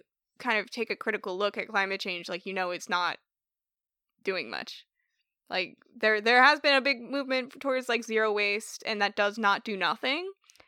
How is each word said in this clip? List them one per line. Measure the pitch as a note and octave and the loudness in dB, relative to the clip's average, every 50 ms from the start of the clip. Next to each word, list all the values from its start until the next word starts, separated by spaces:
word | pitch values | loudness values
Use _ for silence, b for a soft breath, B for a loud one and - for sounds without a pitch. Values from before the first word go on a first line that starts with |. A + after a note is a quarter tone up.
| - _ _ _ _ _ _ - | -20 _ _ _ _ _ _ -8
kind | - B3+ A3 G#3+ | -4 -2 0 0
of | F#3+ - | -2 -4
take | - B3 A3+ - | -4 -6 -4 -4
a | G3+ | -4
critical | - - A3+ G#3+ G#3 - G3+ F3+ F#3 | -6 -4 -4 -4 -4 -4 -4 -4 -2
look | G#3 G3+ - A3 | -2 -2 -2 -4
at | F#3+ G3+ | -8 -4
climate | A3 G3+ G3 F#3+ G3 F#3+ | -2 -2 0 0 -2 -4
change, | - G3+ F3+ F3 E3+ - | -6 -6 -8 -8 -8 -8
like, | F3+ F3 - | -8 -8 -8
you | G3 F#3+ | -6 -4
know, | F#3+ F#3 F3+ | -4 -2 -4
it's | F3+ E3+ - - | -4 -6 -4 -2
not | F#3 F3+ F3+ E3 - - _ _ _ _ _ _ _ _ _ _ _ _ _ _ _ _ _ _ _ _ - | -2 0 0 -2 -4 -6 _ _ _ _ _ _ _ _ _ _ _ _ _ _ _ _ _ _ _ _ -6
doing | G3 F#3+ F3 C3 A2+ | -4 -4 -4 -4 -6
much. | G2 B1 - - - - - _ _ _ _ _ _ _ _ _ _ _ _ - | -6 -8 -8 -10 -12 -18 -18 _ _ _ _ _ _ _ _ _ _ _ _ -4
Like, | - F#3 F3+ - - - _ _ - | -2 -2 -2 -4 -6 -18 _ _ -6
there, | A#3 A3 G#3+ G#3+ G#3+ | 0 2 2 2 4
there | G#3 A3+ B3 B3 B3+ | 4 4 6 8 8
has | C#4 D4+ D4 | 8 6 6
been | - D4 C#4 | 4 4 4
a | C4+ | 4
big | A#3+ C#4 C4+ A#3 | 4 2 0 -2
movement | A#3+ A3 C4 C#4+ C4+ C4 C4 C4 B3 C4+ - - | -4 -6 -4 -4 -2 -2 -2 -2 -4 -6 -10 -6
towards, | - C#4 C4 B3+ B3 - | -2 -2 -2 0 0 0
like, | A#3 A#3 A3+ | -2 -2 -2
zero | - A3 A3 A3 A3 | 0 2 2 2 2
waste, | G#3 G#3 G#3 G3+ G3+ G#3+ - - - - - | 2 2 2 2 0 -2 -4 -8 -12 -8 -6
and | - A3+ G#3 | -4 -2 0
that | G3+ G3+ G#3 | 0 0 2
does | - G3+ G3+ G#3 A#3 | 2 0 0 2 2
not | A3 G3+ G3 - - | 2 2 2 2 0
do | A3+ G#3 F#3+ | -4 -4 0
nothing. | F3+ D#3 D#3 - - B3+ C#4 E4 F4+ G4 F#4+ _ b b b b b | 0 0 0 0 0 -2 -2 -2 -4 -8 -12 _ b b b b b